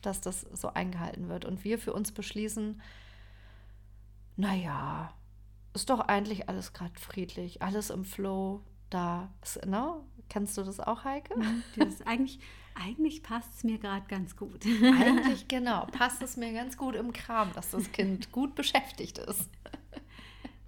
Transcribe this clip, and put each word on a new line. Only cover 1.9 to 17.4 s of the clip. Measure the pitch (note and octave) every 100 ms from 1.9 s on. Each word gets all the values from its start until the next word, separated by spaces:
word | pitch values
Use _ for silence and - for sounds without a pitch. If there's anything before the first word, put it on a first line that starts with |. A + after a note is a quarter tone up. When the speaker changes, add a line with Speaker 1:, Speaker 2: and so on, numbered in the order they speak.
Speaker 1:
uns | G#3 G#3
beschließen, | - F#3+ G#3 G#3+ G#3+ G#3+ G#3+ - - - - - - - - - - - - - - - -
na | G3
ja, | F#3 E3 C3+ C#3 D#3 D#3+ - - - - - -
ist | - -
doch | A#3+
eigentlich | - G3+ G#3 G3 -
alles | F#3+ -
grad | - F3 -
friedlich, | - F#3+ F3+ - F3 -
alles | F#3 G#3 G3+
im | F#3
Flow, | F#3+ - G3 F#3+ F#3+ G3+ - - -
da, | F3+ F3 F3 F#3+ -
ist, | - - F#3+
ne? | G3+ D4 D#4+ C#4 - -
Kennst | G#3 G3+ -
du |
das | F#3+ G3
auch, | - A#3
Heike? | C4+ C#4+ - A#3
Speaker 2:
Mhm, | A3 A#3 - -
dieses | D4+ - -
eigentlich, | A#3 C4+ - - - -
eigentlich | - F3+ C4+ D#4 D#4
passt's | - A#3 - -
mir | A3+ A3
grad | G#3 G3 G3
ganz | F#3+ F3 -
gut. | G3+ - G#3+
<laughs> | A3+
Speaker 1:
Eigentlich, | B3+ B3+ F4 B3 C4 G#3 -
genau, | B3+ B3 G3 -
passt | C4 B3 -
es | C4 B3
mir | A3+
ganz | A3+ B3+ B3+
gut | C4
im | A3 A#3+
Kram, | - - A3+